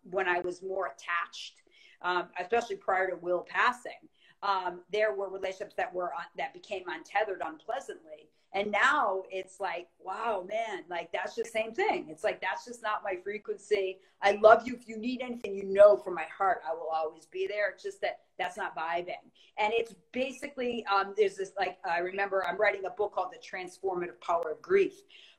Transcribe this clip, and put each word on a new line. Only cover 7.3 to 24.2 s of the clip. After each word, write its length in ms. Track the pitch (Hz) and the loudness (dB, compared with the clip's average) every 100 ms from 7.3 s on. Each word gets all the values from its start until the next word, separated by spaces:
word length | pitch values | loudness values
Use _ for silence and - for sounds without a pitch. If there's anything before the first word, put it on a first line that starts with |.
| 180 160 | -2 -6
unpleasantly. 840 | 156 - 262 247 180 160 151 - _ _ 196 | -8 -8 -8 -8 -16 -16 -20 -20 _ _ -4
And 160 | 208 | -2
now 520 | 202 247 294 226 190 - | 2 4 4 2 0 -4
it's 280 | 190 185 - | -8 -8 -8
like, 280 | 185 170 175 _ | -6 -6 -12 _
wow, 460 | 185 202 226 202 180 | -10 -4 -2 -2 -4
man, 360 | 220 226 185 175 | -6 -4 -6 -6
like, 240 | 175 170 | -8 -6
that's 220 | 185 185 | -6 -6
the 120 | - - | -6 -4
same 280 | 220 226 | -2 -2
thing. 320 | 220 415 - - | 0 0 0 -6
It's 140 | 156 | -4
like, 160 | 208 185 | -2 -2
that's 260 | 185 220 247 | -4 -4 -8
just 180 | 233 | -8
not 180 | 214 214 | -4 -4
my 120 | 202 180 | -4 -6
frequency. 760 | 196 208 - 208 - 208 190 190 _ _ | -6 -8 -8 -10 0 0 0 -6 _ _
I 120 | 196 208 | 2 8
love 240 | 214 220 226 | 10 10 6
you. 80 | 247 | -10
If 120 | - | -10
you 80 | 220 | -6
need 260 | 240 247 | -6 -6
anything, 320 | 254 233 202 196 | -6 -8 -8 -6
you 80 | 196 | 0
know, 320 | 196 208 202 | 10 10 10
from 160 | 190 | 2
my 120 | 170 160 - | -6 -8 0
heart, 240 | 196 165 156 | 2 2 -2
I 20 | 165 | -6
will 140 | 156 | -2
always 320 | 160 160 165 - | -2 -2 -6 -12
be 220 | 185 190 | -6 -4
there. 240 | 208 202 | 0 -2
It's 100 | 185 | -2
just 180 | 202 196 | -12 -4
that 180 | 185 - _ - | -4 -4 _ -6
that's 180 | 180 208 | -6 -4
not 200 | 175 170 | -6 -4
vibing. 460 | 160 175 175 147 - _ - - | -2 -2 -4 -10 -14 _ -16 -2
And 160 | 214 226 | 2 2
it's 200 | 226 - _ | -2 -8 _
basically, 720 | 240 269 269 285 269 247 240 208 | -4 -4 -4 -10 -4 -2 -2 0
um, 300 | 196 196 202 | 0 2 2
there's 180 | 202 196 | 2 2
this, 180 | 185 196 | -6 -2
like, 220 | 180 - | -2 -2
I 140 | 185 170 | -2 0
remember 460 | 180 196 196 190 180 | 0 -2 0 0 0
I'm 120 | 190 | 2
writing 280 | 208 196 185 | 2 2 -6
a 60 | |
book 240 | - 208 - | -2 -2 -2
called 160 | 180 | -6
The 80 | 160 | -8
Transformative 840 | - 190 180 - 190 180 170 - | -12 -10 -10 -4 -2 -2 -4 -6